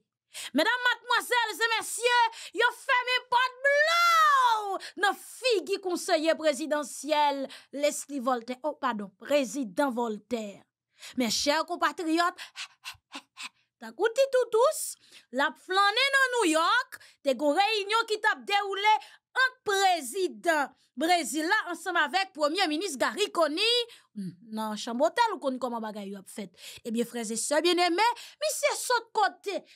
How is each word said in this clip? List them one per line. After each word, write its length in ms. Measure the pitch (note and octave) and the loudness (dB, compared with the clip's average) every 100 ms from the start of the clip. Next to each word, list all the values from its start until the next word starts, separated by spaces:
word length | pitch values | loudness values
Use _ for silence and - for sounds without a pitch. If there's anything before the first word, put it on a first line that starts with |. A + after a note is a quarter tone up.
| _ _ _ - - | _ _ _ -14 -4
Medam, 300 | C4 F#4+ B4 | 0 2 2
madmwazèl, 680 | B4 A#4 - A#4 - A#4+ A4+ F4+ | 0 0 0 -2 0 0 0 -2
se 120 | A#4 | -2
mesye 460 | A4 - - A#4+ B4 A4+ - - F4 | -2 -4 -2 2 4 2 -2 -8 0
yo 80 | A#4+ A4+ | 0 0
fèmen 460 | - B4 B4 B4+ B4 | 0 0 2 -2 0
pòt 300 | B4 B4+ B4 | 0 0 0
blan 640 | C#5 C#5+ D#5 E5+ E5+ E5 D#5 C5+ B4 A4 G#4 F#4 - - | 2 4 4 4 6 6 6 6 4 2 -2 -6 -8 -2
nan 160 | G4+ - | -2 -2
figi 600 | - - B4+ G#4 D4+ G4 | -8 -4 0 0 0 -4
konseye 560 | F#4 F4 - E4 D#4+ D#4 | -4 -4 0 0 2 0
prezidansyèl 1080 | D#4 C#4 D4+ D4 C#4+ - C#4 D4 D4 C#4 C4+ - - | 0 -2 -2 -4 -4 -10 -2 2 2 0 -6 -12 -14
Lesli 460 | C4+ D4 D4 - C#4+ | -2 -2 -2 -8 -4
Vòltaire. 420 | A#3+ B3 A3+ B3+ | -2 -2 -4 -8
Oh, 120 | D#4 C#4 | -8 -4
padon. 320 | A#3+ G#3 G3 - | -4 -6 -8 -10
Prezidan 720 | A#3 C#4+ B3 B3 A3 F3+ C#4+ A#3 | 0 0 0 -4 -6 -2 -2 -2
Vòltaire. 680 | A#3 G#3+ - A#3+ G#3 F#3+ _ _ _ _ - - | -4 -6 -8 -8 -8 -16 _ _ _ _ -10 -4
Men, 140 | A#3 | -2
chè 240 | - C#4+ D4+ D#4 | 0 2 0 0
konpatriyòt, 720 | E4+ D#4+ D4 D#4+ D#4+ F4 F4+ - - - _ - - _ C#4 - - - _ _ _ | -2 -2 -2 0 2 0 -2 -12 -14 -16 _ -20 -20 _ -18 -18 -16 -18 _ _ _
tankou 280 | A3+ A3+ A4 A4+ | -14 -2 0 2
Ditoutous, 640 | C5+ B4+ A#4 G#4+ C#5 D#5 - - _ - _ B3 | 4 2 2 4 4 2 -6 -10 _ -20 _ -2
l 80 | |
ap 160 | D4+ - | -2 -4
flannen 560 | - F#4 G4+ G#4+ C#5 C#5 | -2 2 4 4 2 4
nan 180 | C5 B4 | 2 2
New 100 | F4+ | 2
Yòk. 440 | D#4 F4 A#4 C5 - - _ C#4 | 2 2 2 0 -10 -20 _ -4
Te 100 | B3 | 0
g 100 | D4 | 2
on 140 | D#4 | 2
reyinyon 500 | G4+ A4 G4 A4+ A4+ | 2 0 0 0 0
ki 120 | G#4+ | 0
t 100 | G#4+ | 0
ap 100 | D#4 A#3+ | -2 -2
dewoule. 480 | G4+ G4+ F#4+ G#4+ G#4 - - _ - | -2 -2 0 2 2 0 -20 _ -2
Ant 200 | C5 B4+ - | -2 -2 -2
prezidan 1040 | G4 G4 E4+ B3 F4+ F4+ A3 E4+ D#4 B3+ _ _ - | 2 4 2 -2 -4 -4 -2 0 0 0 _ _ -4
brezil 480 | D#4+ F4 B3 C#4+ | 0 0 0 -4
la, 140 | D#4 G#4+ F4 | 0 0 -2
ansanm 240 | E4 F#4+ F4 | -8 -4 -2
avèk 320 | D4 F4+ F#4+ | 0 0 -4
premye 340 | D4 D4 F4+ F4+ | -2 0 0 0
minis 240 | F#4 G4+ C4+ | -2 -4 -2
Gari 320 | C4 A3 G#4 - | -2 -2 -2 0
Koni, 320 | D#4 D#4+ A4 A#4+ A#4 - _ G#3+ F#3+ F3+ A3+ A3 | 0 0 2 0 -2 -10 _ -12 -10 -12 -12 -8
nan 220 | A3 G#3 | -6 -6
chanb 240 | A#3 A#3+ | -6 0
otèl, 300 | D#4+ G4 A#4 | 2 2 0
ou 80 | E4 | 0
konn 160 | C#4 B3+ | -4 -4
kòman 240 | B3 A#3 | -4 -6
bagay 300 | A3 G#3 G3 | -8 -10 -12
yo 80 | G3 | -12
ap 80 | F#3+ | -14
fèt. 220 | - G3 - - - A#3+ | -12 -12 -14 -20 -14 -6
ebyen 200 | A3+ A#3 | -4 -4
frèz 240 | A#3+ G#3+ A3+ | -6 -6 -6
e 20 | |
sè, 200 | - D4 | -2 0
byenneme, 440 | E4+ F4 F4 F4 A4+ A4+ - - | 2 2 2 2 0 0 -10 -6
misye 320 | D5+ - C#5+ A4 | -6 -2 -2 -2
sòt 320 | - A#4+ A4 | -2 -2 -2
kote 480 | - B3+ C4+ G4 F4+ - | 0 0 -2 -8 -8 -8